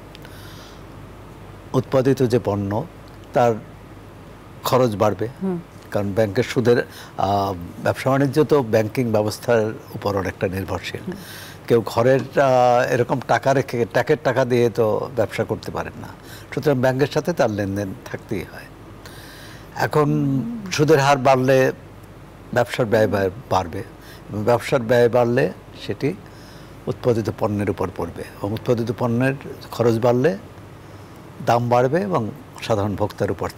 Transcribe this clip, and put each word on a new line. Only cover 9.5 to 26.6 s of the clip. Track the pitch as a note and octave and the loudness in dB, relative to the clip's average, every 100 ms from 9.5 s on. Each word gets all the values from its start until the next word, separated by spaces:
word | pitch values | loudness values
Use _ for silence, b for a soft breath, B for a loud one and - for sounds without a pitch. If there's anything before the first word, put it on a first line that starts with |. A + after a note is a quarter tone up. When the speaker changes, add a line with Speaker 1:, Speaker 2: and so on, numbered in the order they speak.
| A#2+ G#2+ - - - | 2 2 -4 -12 -8
Speaker 1:
উপর | G2+ G2 | -4 -2
অনেকটা | F#2 - G2+ | -4 -4 -4
নির্ভরশীল। | F#2 F#2+ F#2 - - - | -4 -6 -6 -4 -6 -6
Speaker 2:
হুম। | - B B B B - | -12 B B B B 2
Speaker 1:
কেউ | A#2+ G2+ | 2 2
ঘরের, | - A#2 C3+ B2 - | 2 4 4 2 2
আহ, | C#3 B2+ B2 A#2+ B2+ | 4 6 6 4 2
এরকম | C3 A#2+ C#3 - | 0 0 -2 0
টাকা | A#2 - C3+ | 0 2 2
রেখে, | B2 B2 A2 | 0 -2 0
ট্যাগের | - A#2+ D3+ - | 0 0 0 0
টাকা | A#2+ C3 | 0 2
দিয়ে | B2 A#2+ | 2 2
তো | G#2+ A2 G#2 - C3+ | 2 2 0 -2 -2
ব্যবসা | G2+ - A2 | -2 -2 -4
করতে | G2+ - | -4 -6
পারেন | F2 D#2+ - | -8 -8 -12
না, | - - B B B - | -16 -18 B B B -2
সুতরাং | D3+ C3+ | 0 2
ব্যাংকের | C3 B2+ C#3 | 2 2 0
সাথে | - D3 | 0 -2
তার | E3+ C3 | 0 0
লেনদেন | G#2 G2+ G2 G2+ G2 - | 0 -2 -4 -6 -8 -12
থাকতেই | G2+ - G2+ E2 | -14 -8 -8 -8
হয়। | - - - - - B B B B B B B - | -14 -18 -20 -20 -20 B B B B B B B -6
এখন | B2+ D3+ D3 D3+ C#3+ C3+ A#3 A#3 G3 | -2 2 2 2 0 0 -2 -6 -6
সুদের | - C#3+ D#3 | 0 4 6
হার | C#3 C#3+ | 6 4
বাড়লে | B2+ C3 C3 C3 C3 - - - - - - - - A2+ | 6 4 6 6 4 0 -10 -20 -20 -20 -20 -20 -4 0
ব্যবসার | A#2 - A#2+ | 0 0 2
ব্যয় | A2 B2+ | 4 4
বা-, | G2+ G2 F#2 - | 2 0 -2 -2
বাড়বে, | F#2 F2 G2 - - B B - | -2 -2 -6 -12 -16 B B -10
এবং | G#2 G#2+ | -4 2
ব্যবসার | A#2+ - C#3+ | 2 2 -2
ব্যয় | A2+ A#2+ A#2+ | 4 4 6
বাড়লে | A#2+ A#2+ A#2+ D#3 G3 - - - | 6 4 2 0 -2 -14 -14 -10
সেটি | G#2 C3+ F#3+ B B B B | -4 -4 -4 B B B B